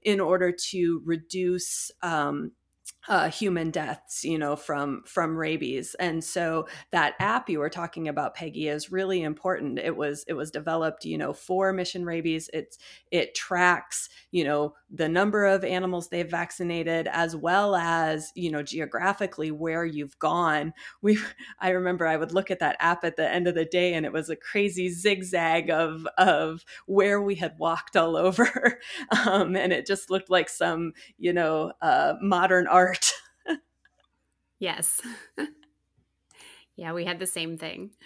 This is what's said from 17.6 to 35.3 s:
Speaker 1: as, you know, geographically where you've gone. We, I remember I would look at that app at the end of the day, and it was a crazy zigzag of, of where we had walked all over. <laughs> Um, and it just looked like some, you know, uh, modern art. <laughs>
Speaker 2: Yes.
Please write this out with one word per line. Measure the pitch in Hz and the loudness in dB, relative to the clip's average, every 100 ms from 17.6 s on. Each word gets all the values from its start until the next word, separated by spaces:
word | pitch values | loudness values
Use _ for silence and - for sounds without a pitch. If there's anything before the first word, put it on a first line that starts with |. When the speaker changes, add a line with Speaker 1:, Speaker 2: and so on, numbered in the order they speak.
| 208 185 | 4 2
Speaker 1:
as, | 170 165 160 156 156 | 2 2 2 -2 -6
you | - 170 | -6 -4
know, | 151 | -4
geographically | 143 160 147 117 185 196 196 - 156 | -6 -6 -4 -2 0 0 -4 -4 -6
where | 151 165 165 | -4 -4 -2
you've | 170 147 143 - | -2 -4 -8 -2
gone. | 156 170 170 151 160 - - - | 0 2 2 2 -2 -8 -18 -4
We, | 202 214 - - - - | 2 2 2 -12 -18 -4
I | 185 | 0
remember | 185 180 180 160 | 2 0 0 2
I | 160 | 2
would | 160 | 0
look | 185 196 | 0 -2
at | 185 | 0
that | 156 - | 0 2
app | 170 170 | 2 2
at | 170 165 | 0 0
the | 156 | 0
end | 175 175 | 2 0
of | |
the | 170 160 | 0 0
day, | 180 180 | 2 2
and | 165 151 | 0 -2
it | |
was | 160 156 | -4 -6
a | 156 | -8
crazy | - 208 202 185 180 | -4 0 0 0 -4
zigzag | 175 208 196 185 175 165 165 170 | 0 2 2 0 0 2 2 2
of, | 160 165 160 160 - | 2 2 -2 -6 4
of | 185 151 160 165 - - - | 6 6 2 -6 -14 -20 0
where | 196 202 202 | 4 4 4
we | 202 | 0
had | 175 165 160 | -2 -4 -2
walked | 165 165 - 185 | -2 -2 0 2
all | 165 160 | 4 4
over. | 185 185 240 254 233 - | 2 4 2 4 0 0
<laughs> | - 339 277 214 208 | -12 -12 -2 2 4
Um, | 196 175 185 | 2 2 2
and | 147 | 2
it | 156 - | 0 0
just | 196 - | -4 0
looked | 190 190 | -4 2
like | 180 156 | 2 2
some, | - 170 165 165 - - _ | 0 0 0 -4 -8 -20 _
you | 175 | 0
know, | 175 160 156 165 - | 2 2 2 -2 -2
uh, | 160 131 147 - | 2 4 4 0
modern | 196 180 185 180 175 | 2 4 6 4 8
art. | 185 185 | 8 6
<laughs> | 180 - - - _ - 302 _ _ _ _ _ _ _ _ _ _ | 4 0 0 -12 _ -6 -6 _ _ _ _ _ _ _ _ _ _
Speaker 2:
Yes. | 185 - - - 240 226 - | -6 0 2 2 0 -16 -16